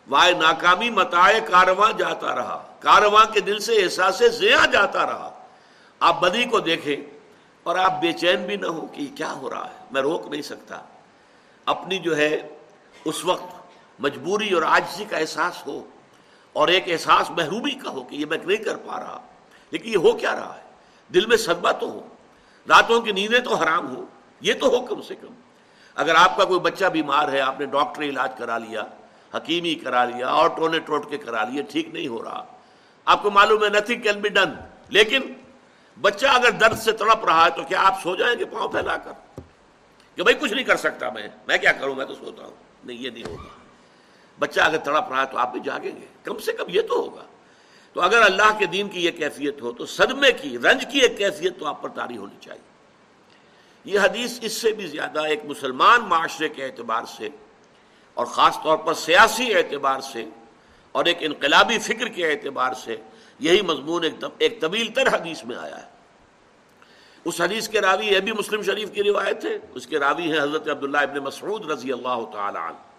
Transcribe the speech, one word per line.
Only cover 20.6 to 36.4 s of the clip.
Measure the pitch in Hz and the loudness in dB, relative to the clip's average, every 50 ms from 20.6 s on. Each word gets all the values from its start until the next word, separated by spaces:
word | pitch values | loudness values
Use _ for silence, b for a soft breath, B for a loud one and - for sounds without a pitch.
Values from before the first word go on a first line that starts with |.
| - - - b b b b b b b - | -20 -20 -20 b b b b b b b 0
دل | 180 208 | 0 2
میں | 220 233 | 4 2
صدمہ | 214 - 165 170 175 180 - - - | 2 2 0 -2 0 0 0 0 0
تو | - - | -4 -8
ہو، | 104 101 - - - - _ _ b b b b b b b - | -8 -12 -16 -18 -20 -20 _ _ b b b b b b b 4
راتوں | 156 185 202 202 233 233 | 6 6 6 6 2 0
کی | - 214 202 | 2 0 -2
نیندیں | 190 202 214 233 247 | -2 -2 0 0 0
تو | - - 220 | 2 0 0
حرام | 180 165 160 160 175 165 131 123 | 0 0 0 0 -2 -2 -6 -10
ہو، | - - - - - _ _ _ _ | -12 -14 -16 -20 -20 _ _ _ _
یہ | - 190 262 | -2 -2 -2
تو | 262 - | 2 2
ہو | 262 226 247 247 | 2 2 2 0
کم | - 403 151 - | -4 -8 -10 -8
سے | - - | -12 -14
کم۔ | - - - - - - _ b b b b b b b b b | -16 -16 -20 -20 -20 -20 _ b b b b b b b b b
اگر | - 143 151 165 | -4 0 4 6
آپ | 165 180 185 185 | 6 6 6 6
کا | 208 190 | 2 2
کوئی | 180 185 175 | 2 2 0
بچہ | 170 170 165 - 190 | 0 -2 -2 0 0
بیمار | 185 170 160 151 143 139 151 147 139 135 | 0 0 0 -2 0 2 2 2 2 0
ہے، | 139 | 0
آپ | 135 131 135 139 | 0 0 -2 -4
نے | 147 | -6
ڈاکٹری | 131 123 143 147 143 - 147 151 143 | -2 0 0 0 0 -2 -6 -6 -6
علاج | 135 127 131 135 135 - | -2 -2 -4 -4 -4 -8
کرا | 120 120 117 117 | -6 -4 -4 -6
لیا، | 113 107 110 107 98 - - - b b b b b b - | -6 -6 -8 -8 -8 -8 -12 -20 b b b b b b -10
حکیمی | 117 - 131 160 170 170 170 156 | -10 -4 -2 -4 -2 -2 -2 -4
کرا | - - 131 123 123 123 | -4 -4 -2 0 2 2
لیا، | 120 120 120 123 135 | 0 0 -4 -4 0
اور | 143 151 160 165 | 2 4 4 2
ٹونے | 160 156 160 160 165 160 | 2 0 -2 0 0 -2
ٹوٹکے | 160 156 151 143 139 - 147 135 | -2 -2 -4 -4 -4 -4 -10 -10
کرا | - 120 117 110 107 | -8 -6 -4 -4 -4
لیے، | 117 127 143 139 | -4 -4 -6 -8
ٹھیک | - - 156 311 - | -4 -4 -6 -6 -4
نہیں | 160 165 165 135 | -8 -10 -8 -8
ہو | 117 110 - | -8 -8 -10
رہا، | - - - - - - b b b b b b b b b b | -10 -12 -12 -12 -14 -20 b b b b b b b b b b
آپ | - 175 185 196 | 2 2 4 4
کو | 208 | 2
معلوم | 196 196 208 214 214 208 214 | 6 6 6 6 6 4 4
ہے | 208 | 2
nothing | 202 208 208 - 240 - - | 2 0 0 0 -4 -2 0
can | 214 208 202 202 | -2 -2 0 -2
be | 208 185 196 190 | 0 2 2 2
done، | 156 131 - - - - - - - | 2 -2 -8 -16 -18 -20 -20 -18 0
لیکن | - 190 220 214 269 269 - - - - - - - - b b b b b b b - | 4 4 4 4 4 -2 -2 -4 -10 -16 -20 -20 -20 -20 b b b b b b b 0
بچہ | 131 196 202 - 262 | 0 0 2 2 2
اگر | 269 262 247 | 4 4 6